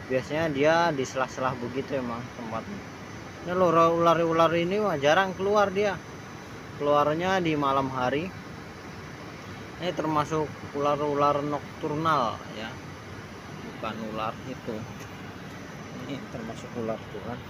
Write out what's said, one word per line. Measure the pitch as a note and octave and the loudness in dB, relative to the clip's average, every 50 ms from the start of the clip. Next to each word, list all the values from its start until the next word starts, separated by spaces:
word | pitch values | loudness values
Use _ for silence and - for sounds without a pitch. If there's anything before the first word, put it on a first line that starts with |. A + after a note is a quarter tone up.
| - | -4
Biasanya | - B2+ C3 B2+ - C#3+ D#3 E3 D#3+ | 0 -2 0 0 0 -2 0 0 0
dia | C#3+ C3+ C#3+ D#3 E3 E3 E3+ E3+ | 2 4 6 6 6 6 4 4
di | D3+ C3+ | 2 0
sela-sela | B2+ - - C3 C3 B2 - - C3 B2+ C3+ | -2 -2 0 -2 -2 -2 -2 -2 -2 -2 0
begitu | A#2+ A#2+ A#2 A#2+ C3 - - C#3 | -2 -6 -4 -4 -4 -4 -2 -2
emang | C3+ B2+ A#2+ A#2 A#2 B2 - - | -2 -2 -2 -6 -6 -8 -10 -10
tempatnya. | - A#2 A2+ A2+ A2+ G2+ G2 G2+ G2 - - - - - - - - - - - - F3+ E3+ | -10 -8 -6 -6 -6 -6 -6 -10 -10 -10 -12 -14 -14 -14 -14 -12 -12 -12 -12 -12 -10 -6 -2
Ini | F3+ | 4
loh, | F#3 F#3 E3+ | 6 6 8
ular-ular | D#3+ E3+ E3 E3 E3+ E3+ E3+ E3+ E3 D#3+ E3+ E3 E3 E3 E3 D#3+ | 8 8 8 8 6 6 6 6 8 6 4 4 6 6 6 6
ini, | E3 E3+ E3+ F3 F#3+ G#3+ G#3+ | 6 4 2 2 2 2 2
wah, | G3 E3+ C#3+ | 2 2 4
jarang | C3+ C#3+ D#3 F3+ G3 F#3+ | 6 6 8 8 6 2
keluar | F3 D#3+ F#3+ G3 G#3 G#3 G3+ G3 | 0 -2 0 4 6 6 4 4
dia. | F#3 G3 G#3 G3+ F#3 - - - - - - - - - - - - - - - - | 2 2 0 0 0 -4 -8 -12 -14 -14 -14 -14 -14 -14 -14 -14 -14 -14 -12 -12 -6
Keluarnya | - D3 D3 D3 D3 D3 D3 D3+ E3 F3 F#3 F#3+ F#3+ | -2 2 4 6 6 6 4 4 2 2 2 2 4
di | F3 D#3+ D#3 | 4 2 2
malam | D3 C#3+ C3+ C3+ C3+ C3+ C3 | 4 4 4 4 4 2 2
hari. | C3 C3 B2 B2+ C3+ D3 E3+ F#3+ - - - - - - - - - - - - - - - - - - - - - - - - - - - - - - | 0 0 2 2 2 0 -2 -4 -8 -10 -12 -12 -12 -12 -12 -14 -14 -14 -14 -14 -12 -12 -12 -12 -12 -12 -12 -12 -12 -12 -12 -12 -12 -12 -12 -12 -10 -4
Ini | D#3+ F3+ F3 | -4 -4 -2
termasuk | - D#3 D#3 D#3 D3+ D3 D3 D#3+ D#3 D3+ C3+ - - - - - | -2 0 2 2 2 2 2 0 0 0 -2 -6 -10 -12 -8 -4
ular-ular | C#3+ C#3+ D3 D3 C#3+ D3 D3 C#3+ C#3+ C#3+ D3 D3 C#3+ | 0 2 2 2 2 2 0 2 4 4 4 4 2
nokturnal | C#3+ D3 D3 C#3 - - - - - D#3 D3+ D3+ D#3+ E3 D#3 C#3 B2 G#2+ G2+ - - - | 0 -2 -2 -4 -6 -8 -10 -6 -4 -2 -2 0 2 4 4 4 4 2 0 -4 -8 -10
ya. | A2 G#2+ A2 A2+ C3 - - - - - - - - - - - - - - - - - - | -10 -8 -8 -8 -10 -12 -12 -14 -14 -14 -14 -12 -12 -12 -12 -12 -14 -14 -14 -12 -12 -12 -12
Bukan | - - - A#2 A2 G#2+ A2 A2+ G#2+ | -12 -10 -8 -6 -6 -6 -6 -8 -6
ular | G#2+ A2 G#2+ A2+ A#2 - B2 | -4 -4 -4 -4 -4 -6 -10
itu. | C3 B2+ - - B2+ A2+ G#2+ A#2 - - - - - - - - - - - - - - - - - - - - - - - - | -10 -10 -8 -8 -6 -6 -6 -8 -10 -12 -12 -12 -14 -14 -12 -12 -12 -12 -12 -12 -12 -12 -12 -14 -12 -12 -12 -12 -12 -12 -10 -8
Ini | C3 C#3 C3 - - - | -8 -8 -8 -8 -10 -10
termasuk | B2 A2 A2+ A2+ - - A#2+ - | -8 -8 -8 -8 -10 -12 -10 -6
ular | A#2+ A2+ A2 A2 G2+ | -6 -4 -4 -4 -6
tuh | - - - G#2 D#2+ | -8 -10 -10 -10 -8
kan. | A2 A#2+ B2 - | -8 -8 -10 -10